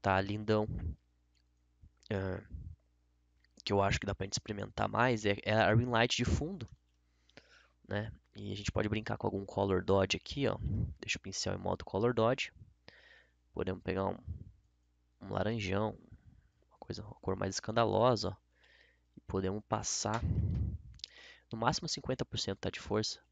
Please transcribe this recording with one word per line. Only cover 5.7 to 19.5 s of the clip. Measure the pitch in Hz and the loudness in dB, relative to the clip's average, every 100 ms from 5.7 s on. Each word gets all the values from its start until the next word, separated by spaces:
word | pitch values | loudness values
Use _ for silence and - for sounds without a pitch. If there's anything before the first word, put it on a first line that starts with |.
ring | 113 123 | 6 4
light | 117 117 - | 2 4 2
de | |
fundo, | 98 - 151 190 110 - _ _ _ _ _ - _ - _ _ - | 2 2 0 -6 -12 -16 _ _ _ _ _ -20 _ -20 _ _ -6
né? | 101 110 - _ | -4 -4 -12 _
E | - 101 | -12 -8
a | 101 | -4
gente | 104 | -2
pode | - 104 | 0 2
brincar | 107 107 107 | 0 -2 -2
com | 104 | -2
algum | 98 98 | -2 -4
color | - 101 92 | 0 4 4
dodge | 90 98 95 92 | 4 4 4 0
aqui, | - - 131 | -4 -2 0
ó. | 98 - - - - | 0 -2 0 -2 -4
Deixa | - - | -6 -6
o | |
pincel | 98 - - | -6 -4 -4
em | 95 | -2
modo | 92 92 | -2 -4
color | - 95 117 | -2 0 2
dodge. | 120 113 135 - - - _ - - - - _ _ _ | 4 2 2 -4 -8 -20 _ -20 -20 -20 -20 _ _ _
Podemos | - 95 92 | -6 -4 -4
pegar | - 92 95 | -4 -2 -2
um, | 92 - - - - _ _ _ _ _ _ | -4 -10 -12 -12 -20 _ _ _ _ _ _
um | 98 | -4
laranjão, | 98 95 113 95 95 107 104 - - - - _ _ _ | -2 0 -2 -2 0 -2 -4 -18 -20 -20 -20 _ _ _
uma | _ | _
coisa, | - 107 | -12 -10
uma | 104 | -10
cor | - - 95 | -10 -6 -2
mais | 98 | -2
escandalosa, | 95 - 113 113 101 120 113 95 | -4 -2 2 4 6 4 4 -2
ó. | 101 _ _ _ - - _ _ - | -6 _ _ _ -20 -20 _ _ -20
E | |
podemos | - 95 95 | -4 -2 0